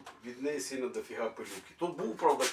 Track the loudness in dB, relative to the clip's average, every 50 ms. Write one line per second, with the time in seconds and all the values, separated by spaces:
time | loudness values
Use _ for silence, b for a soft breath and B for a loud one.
0 | -8 -14 -16 -12 -12 -10 -6 -2 -2 0 0 0 -2 -4 -2 -2 -2 -2 -2 -4
1 | -6 -4 -4 -2 -2 -2 -2 -6 -10 -8 -8 -10 -12 -12 -6 -4 -4 -2 -2 -2
2 | -2 -2 0 4 6 6 8 8 4 2